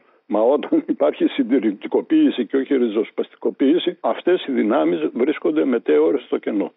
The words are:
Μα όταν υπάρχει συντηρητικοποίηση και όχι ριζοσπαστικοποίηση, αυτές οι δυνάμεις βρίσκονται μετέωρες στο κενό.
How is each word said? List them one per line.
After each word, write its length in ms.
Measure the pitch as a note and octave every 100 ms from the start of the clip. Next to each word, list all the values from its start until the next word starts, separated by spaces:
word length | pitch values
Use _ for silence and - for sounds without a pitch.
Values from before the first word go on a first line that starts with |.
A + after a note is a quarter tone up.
| _ _ -
Μα 140 | G#2
όταν 420 | A2+ C#3+ - E3 -
υπάρχει 380 | C4+ D3 - E3
συντηρητικοποίηση 1200 | - A#2+ C3 A2+ G2+ - B2 - D#3 D3 A#2 A#2
και 120 | C3+
όχι 180 | B2+ C#3
ριζοσπαστικοποίηση, 1200 | A#2+ G#2 - - - _ - - C3+ D#3+ - F3
αυτές 460 | B2+ A2 - F3+ -
οι 60 |
δυνάμεις 580 | B2 A2 C3 D#3 E3+ D3+
βρίσκονται 520 | - C#3 C#3+ F3 D#3 D3
μετέωρες 560 | A#2+ - D3+ D#3+ C#3+
στο 160 | - C3+
κενό. 340 | C3+ A2 -